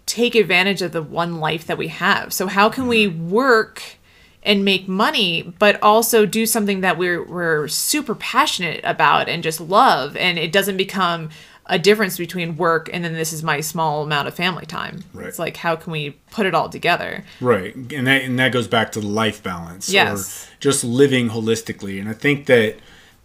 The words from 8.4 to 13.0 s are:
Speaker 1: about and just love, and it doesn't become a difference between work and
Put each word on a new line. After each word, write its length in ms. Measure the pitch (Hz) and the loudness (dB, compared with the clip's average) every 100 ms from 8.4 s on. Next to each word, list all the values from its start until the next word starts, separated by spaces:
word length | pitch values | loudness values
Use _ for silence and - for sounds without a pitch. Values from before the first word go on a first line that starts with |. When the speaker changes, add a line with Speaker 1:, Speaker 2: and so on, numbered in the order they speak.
| 302 - 175 - - | 0 0 -4 -4 -4
Speaker 1:
about 420 | 170 151 156 131 | 2 4 4 2
and 160 | 156 | -2
just 160 | 160 160 | -4 -6
love, 560 | 160 196 254 160 139 - | 0 4 6 4 0 -2
and 240 | 180 170 | -2 0
it 140 | 165 | 0
doesn't 240 | 196 196 190 | 0 0 -2
become 520 | 190 190 180 170 156 - - - - | -2 -2 -2 -2 -6 -14 -20 -16 -4
a 120 | 185 | 0
difference 400 | 175 214 196 - | 4 4 2 -4
between 380 | 170 185 170 156 | -6 -6 -6 -2
work 340 | 170 160 160 | 0 0 -2
and 100 | 175 | -6